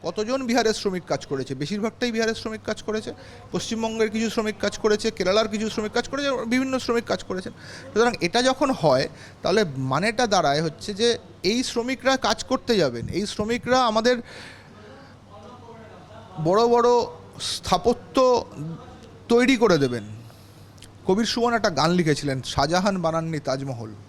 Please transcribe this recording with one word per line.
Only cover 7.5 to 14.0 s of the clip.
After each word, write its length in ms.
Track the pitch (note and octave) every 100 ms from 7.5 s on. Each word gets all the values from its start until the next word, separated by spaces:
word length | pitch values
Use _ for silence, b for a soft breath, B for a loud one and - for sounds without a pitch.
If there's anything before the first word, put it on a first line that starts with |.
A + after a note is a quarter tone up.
| - B B B
সুতরাং 200 | G#3 A#3+ G#3
এটা 200 | E3+ A#3
যখন 300 | B3+ C4 C#4
হয়, 380 | B3 D#3 C3 - B B B
তাহলে 240 | - G3 F#3+ C3+
মানেটা 500 | C3 C3+ G3+ A3+ B3
দাঁড়ায় 340 | G3 D3+ C#3+
হচ্ছে 320 | D#3+ D#3 -
যে 240 | G3 A#3 A3+ - -
এই 200 | F3+ A#3
শ্রমিকরা 540 | B3+ A#3+ A#3 C4 B3+ C4
কাজ 260 | A3+ A3+
করতে 340 | - C4 - A3
যাবেন, 300 | D3 A#2 A#2
এই 180 | D#3+ G#3
শ্রমিকরা 600 | - G#3+ A#3 A#3+ B3+ B3
আমাদের 320 | G#3+